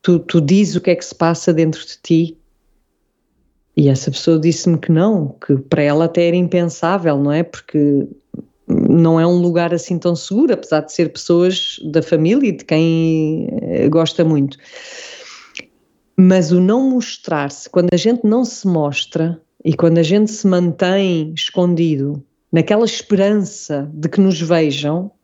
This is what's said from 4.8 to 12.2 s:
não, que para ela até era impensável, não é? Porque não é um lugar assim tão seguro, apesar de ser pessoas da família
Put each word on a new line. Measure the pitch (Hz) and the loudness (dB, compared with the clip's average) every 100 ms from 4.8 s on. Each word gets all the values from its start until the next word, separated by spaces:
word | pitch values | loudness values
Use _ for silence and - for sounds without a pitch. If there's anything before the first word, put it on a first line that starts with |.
| - | 2
não, | 160 202 208 147 - - | 2 2 0 -4 -8 -2
que | 139 | -2
para | 135 156 | 0 0
ela | 147 147 | 2 2
até | 165 165 170 | 0 2 2
era | 175 | 2
impensável, | 175 180 170 165 170 196 170 139 | 0 0 -2 -4 -2 -2 0 0
não | 143 | 0
é? | 151 | 0
Porque | 170 - - 156 143 143 143 - _ - - _ - | -2 -8 -6 0 2 0 -2 -12 _ -18 -18 _ -4
não | - - 165 165 165 | 0 4 4 4 4
é | 170 | 2
um | 180 | 2
lugar | 175 170 170 | 0 0 -2
assim | 170 - 175 | -4 -4 -4
tão | 175 | -2
seguro, | 170 - 202 320 | -4 -4 0 0
apesar | - - 156 | 0 0 -2
de | 151 | -2
ser | - 165 | -2 -2
pessoas | - - 175 180 185 - - 156 | -4 0 2 2 0 -4 -6 -2
da | 151 | -2
família | - 165 | 0 0